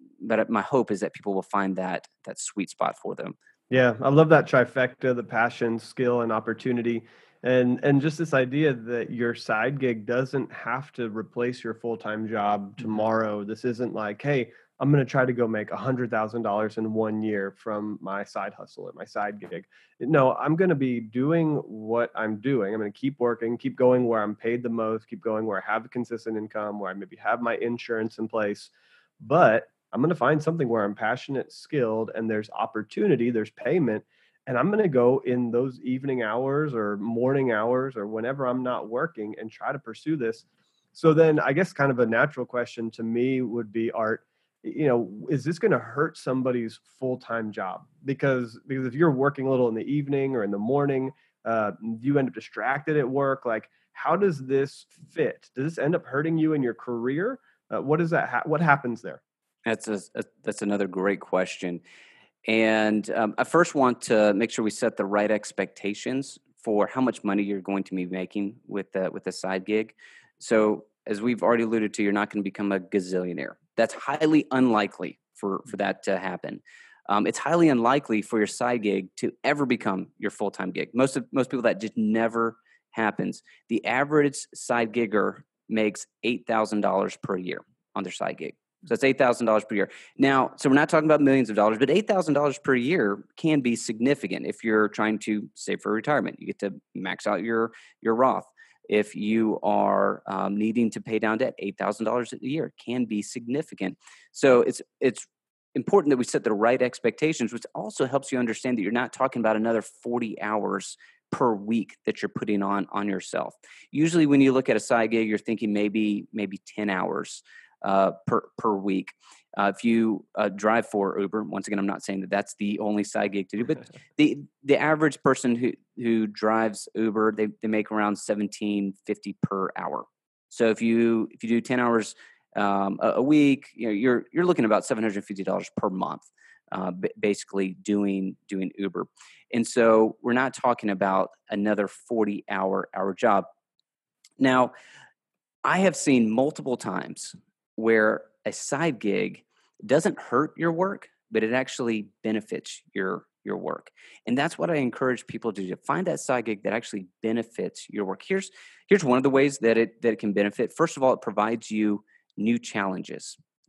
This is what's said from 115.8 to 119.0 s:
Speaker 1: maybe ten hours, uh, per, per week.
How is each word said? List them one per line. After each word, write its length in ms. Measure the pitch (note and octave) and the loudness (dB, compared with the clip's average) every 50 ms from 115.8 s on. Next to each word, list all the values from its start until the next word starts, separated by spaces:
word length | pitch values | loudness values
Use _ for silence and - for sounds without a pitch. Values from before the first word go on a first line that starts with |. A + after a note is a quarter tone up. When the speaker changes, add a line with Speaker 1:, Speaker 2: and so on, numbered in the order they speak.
| G#2 G#2+ G2+ A2 G#2+ G#2 G#2 G2+ - - - | 0 0 2 0 0 2 0 -2 -4 -8 -6
Speaker 1:
maybe 260 | A2 G#2 F#2+ G2 G2 - | -6 -6 -6 -8 -12 -14
ten 220 | - - - G#2 G#2 | -14 -8 -6 -4 -2
hours, 540 | G2 F#2 F2+ F2 E2 - - - - - _ _ - - - _ _ _ - | -2 -2 -2 -2 -4 -4 -6 -8 -12 -18 _ _ -20 -20 -20 _ _ _ -2
uh, 280 | G2+ G2 G2 F#2+ F#2 - - _ | 2 4 4 4 4 2 -2 _
per, 180 | - A#2+ A2 - - _ | 0 0 0 -2 -4 _
per 180 | - - A#2 G#2 | -4 -2 0 0
week. 380 | G2 F#2+ G2+ F#2+ F#2+ | 0 0 0 -2 -2